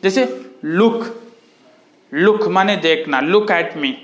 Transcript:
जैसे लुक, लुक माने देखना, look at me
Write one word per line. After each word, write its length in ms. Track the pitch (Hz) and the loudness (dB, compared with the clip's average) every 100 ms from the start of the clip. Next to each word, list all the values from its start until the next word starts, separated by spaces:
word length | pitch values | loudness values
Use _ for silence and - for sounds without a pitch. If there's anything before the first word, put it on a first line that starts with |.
जैसे 220 | 190 190 247 - - - | 0 0 -2 -4 -14 -14
लुक, 400 | 151 170 226 233 226 - - - _ _ _ _ _ _ _ | -6 2 2 2 -8 -12 -20 -20 _ _ _ _ _ _ _
लुक 340 | 139 185 214 214 | 0 2 2 2
माने 280 | 185 190 156 | 2 2 0
देखना, 440 | 160 160 160 139 | 0 0 0 -2
look 300 | 143 196 208 | 2 2 2
at 260 | 180 160 160 | -2 -2 -4
me 160 | 143 131 | -6 -6